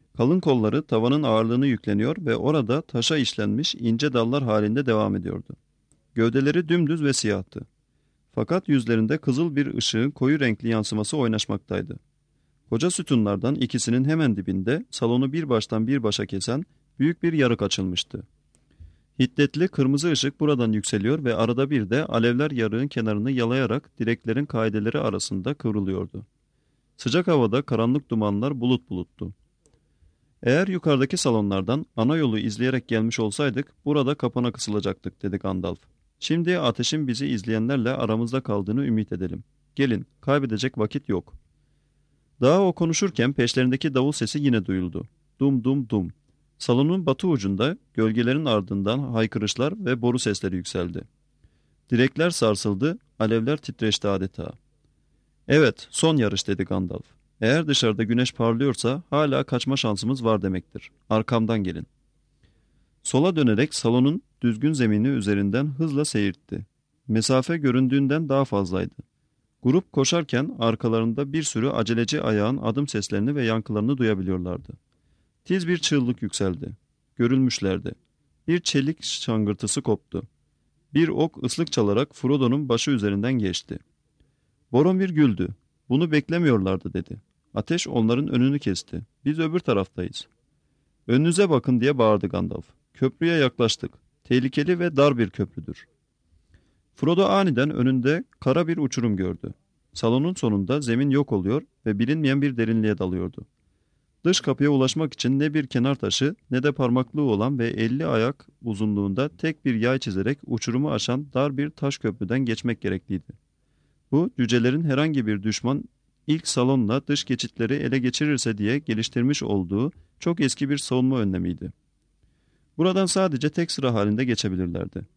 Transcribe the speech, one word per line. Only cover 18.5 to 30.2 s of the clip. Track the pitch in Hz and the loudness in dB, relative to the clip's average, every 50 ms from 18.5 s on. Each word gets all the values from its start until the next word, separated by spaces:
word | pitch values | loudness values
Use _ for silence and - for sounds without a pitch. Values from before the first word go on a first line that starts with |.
| _ _ _ _ _ _ - - - _ _ _ _ - | _ _ _ _ _ _ -20 -20 -20 _ _ _ _ 0
Hiddetli | 127 127 - - 147 139 - 147 170 185 | 0 0 4 2 0 2 2 0 -2 -2
kırmızı | - - 135 131 139 143 151 175 156 | 0 0 2 2 2 2 0 0 0
ışık | 131 - 139 - _ | 0 -2 -4 -2 _
buradan | 151 151 147 123 120 113 110 | 0 0 2 2 2 0 0
yükseliyor | 107 98 - - 104 98 113 143 160 143 | 0 -2 -2 -2 0 0 0 -2 0 0
ve | 123 110 | -2 0
arada | 85 113 113 120 120 139 139 | 0 0 0 2 0 0 0
bir | 147 131 107 92 | 0 -2 0 0
de | 113 139 156 | 0 -2 0
alevler | - - 117 113 120 120 123 147 156 | 0 0 2 2 2 2 2 0 -2
yarığın | 147 120 113 107 107 113 135 143 | 0 -2 -2 0 0 -2 -2 -2
kenarını | - 123 110 110 104 104 107 131 | -2 -2 -2 0 0 0 -2 -2
yalayarak | 139 123 117 113 123 135 131 107 107 143 - - _ - | 0 0 0 0 0 0 0 0 -2 -4 -4 -10 _ -4
direklerin | 120 110 117 - - 110 113 131 147 | -2 -2 -2 -2 -2 -4 -2 -2 -2
kaideleri | 143 - 117 110 113 104 107 101 113 - 147 | -2 -2 0 0 0 0 0 -2 -2 -2 0
arasında | - 113 98 92 - - 95 95 90 123 147 | -2 -2 -2 -2 -4 -4 -6 -6 -4 -6 -6
kıvrılıyordu. | - - 117 104 104 98 95 95 95 95 - - 101 110 - _ _ _ _ _ _ _ _ _ _ _ _ _ | -4 -4 -2 -2 0 -2 -2 -2 -4 -6 -8 -10 -14 -16 -16 _ _ _ _ _ _ _ _ _ _ _ _ _
Sıcak | _ - 127 113 175 180 | _ -4 0 0 2 2
havada | 196 165 143 120 104 104 131 147 | 4 4 4 4 4 2 0 0
karanlık | - - 107 113 117 127 147 - _ | 0 0 0 2 2 2 0 -2 _
dumanlar | 120 110 107 104 101 101 117 139 147 127 | -2 0 0 2 0 0 -2 -2 -2 -2
bulut | 120 123 127 120 - _ | 0 0 0 0 0 _
buluttu. | - 90 87 - _ _ 90 92 95 _ _ _ _ _ _ _ _ _ _ _ _ _ _ _ _ _ | -8 -8 -8 -10 _ _ -12 -12 -12 _ _ _ _ _ _ _ _ _ _ _ _ _ _ _ _ _